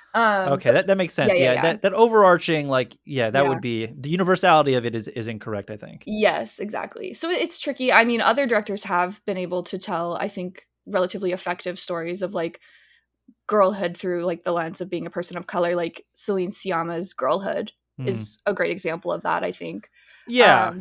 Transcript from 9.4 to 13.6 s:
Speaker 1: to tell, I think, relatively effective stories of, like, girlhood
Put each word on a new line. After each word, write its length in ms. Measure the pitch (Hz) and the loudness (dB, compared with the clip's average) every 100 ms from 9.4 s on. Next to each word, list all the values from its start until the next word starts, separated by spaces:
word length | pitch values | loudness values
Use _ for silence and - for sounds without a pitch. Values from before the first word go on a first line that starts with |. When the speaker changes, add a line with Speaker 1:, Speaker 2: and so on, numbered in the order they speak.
| 175 175 | -4 -6
Speaker 1:
to 140 | 175 185 | -6 -8
tell, 380 | - 175 170 170 | -6 -4 -4 -4
I 120 | 196 | -6
think, 400 | 202 180 - - _ - | -8 -10 -12 -20 _ -6
relatively 460 | 196 180 208 196 | -2 -2 -2 -4
effective 460 | 180 - 180 185 180 | -4 -6 -8 -8 -8
stories 440 | - 175 165 180 | -6 -6 -6 -6
of, 120 | 185 | -6
like, 280 | 202 170 - _ _ _ _ _ _ _ _ - | -4 -6 -8 _ _ _ _ _ _ _ _ -2
girlhood 500 | 214 | 4